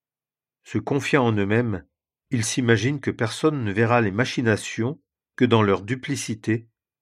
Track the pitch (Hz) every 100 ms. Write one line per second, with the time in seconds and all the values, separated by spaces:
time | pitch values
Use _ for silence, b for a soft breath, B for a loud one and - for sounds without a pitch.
0 | _ _ _ _ _ _ - 107 110 139
1 | - 147 120 104 98 110 120 92 - _
2 | _ _ _ 123 110 - 117 113 120 147
3 | - - 113 - 156 147 107 98 113 120
4 | 107 98 131 - 113 101 - - 117 156
5 | _ _ _ - 123 113 104 95 101 131
6 | 127 131 - 110 - 113 113 _ _ _